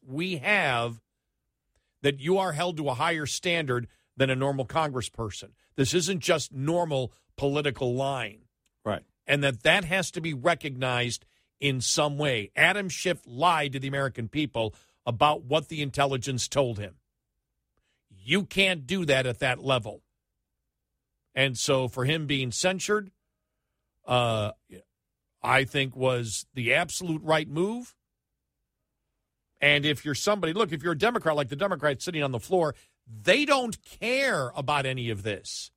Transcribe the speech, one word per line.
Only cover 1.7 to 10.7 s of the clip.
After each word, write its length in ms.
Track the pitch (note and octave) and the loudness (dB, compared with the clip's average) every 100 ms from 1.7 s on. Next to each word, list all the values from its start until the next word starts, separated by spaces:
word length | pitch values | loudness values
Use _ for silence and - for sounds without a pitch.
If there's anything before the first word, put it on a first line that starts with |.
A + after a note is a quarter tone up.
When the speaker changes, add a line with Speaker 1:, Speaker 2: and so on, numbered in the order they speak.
| _ _ _ | _ _ _
Speaker 1:
that 180 | C#3+ C#3 | 0 0
you 160 | C#3+ F#3+ | 0 2
are 160 | F#3+ | 2
held 240 | D3+ F3+ D#3 | 0 -2 -2
to 100 | C#3+ | -2
a 60 | |
higher 320 | A#2+ D#3+ E3 C#3+ | 0 0 0 -2
standard 640 | - F3+ E3+ D3+ B2 A#2 _ _ - | -4 -2 0 0 -2 -4 _ _ -2
than 140 | C3+ | 0
a 60 | C3 | 2
normal 300 | C#3 C3+ B2+ | 0 -2 -2
congressperson. 840 | E3 D#3 C3 - - G#2+ - - _ _ - | 0 0 -2 -6 -8 -8 -10 -16 _ _ -2
This 180 | C3+ | 0
isn't 280 | F3 E3+ F#3 | 2 0 -2
just 320 | D3+ E3 - | 2 0 0
normal 580 | C#3 C#3+ E3+ E3+ C#3 B2 - _ - | -4 -2 0 0 -2 -4 -8 _ -4
political 580 | C#3+ C#3+ D3 A#2+ B2+ B2 | -2 0 -2 -2 -2 0
lying. 480 | C#3 C3+ A2 G2 _ _ _ _ G#2+ | -2 -2 -6 -12 _ _ _ _ -4
Speaker 2:
Right. 180 | F#2+ - _ - | -4 -6 _ 0
Speaker 1:
And 160 | C#3+ | 2
that 200 | C#3+ A#2 | 2 2
that 200 | D#3 F#3 | 2 2
has 260 | E3+ F#3+ E3+ | 2 -2 -2
to 100 | - | -4
be 120 | E3 | -6
recognized 920 | C#3+ D3 E3 D#3 | -2 0 0 -4